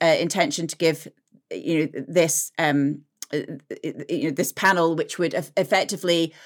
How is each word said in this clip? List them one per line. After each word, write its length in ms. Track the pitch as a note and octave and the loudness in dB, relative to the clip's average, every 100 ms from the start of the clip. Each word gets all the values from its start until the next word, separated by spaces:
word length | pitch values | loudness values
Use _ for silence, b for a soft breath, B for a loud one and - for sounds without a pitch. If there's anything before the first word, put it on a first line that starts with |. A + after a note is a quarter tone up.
uh, 140 | E3+ D#3 | 4 4
intention 480 | E3 G3 E3+ D#3+ D#3+ | 2 0 0 -2 -6
to 100 | - | 0
give, 320 | E3 D3 - - _ _ - | 0 0 -4 -20 _ _ -12
you 340 | F2+ - D#3+ D3+ | -8 -2 0 0
know, 100 | C#3 - | -4 -2
this, 460 | E3+ D#3+ - - - | 2 4 2 -4 -2
um, 440 | D#3+ C#3+ C#3+ D3 - _ - | 2 2 2 -2 -10 _ -8
uh, 60 | D#3 - - - - D#3 - D3 | -6 -6 -10 -12 -10 -10 -10 -6
you 140 | D#3+ | -4
know, 60 | D#3 | -2
this 220 | - F3+ | -2 -4
panel, 420 | - F#3+ F3+ E3 | 0 2 4 2
which 240 | D#3+ - - | 0 -4 -2
would 160 | E3+ | -2
eff-, 180 | - - - | -2 -4 -2
effectively 760 | - F#3+ - G3 F3+ E3+ D#3+ B | 0 2 0 -2 0 2 0 B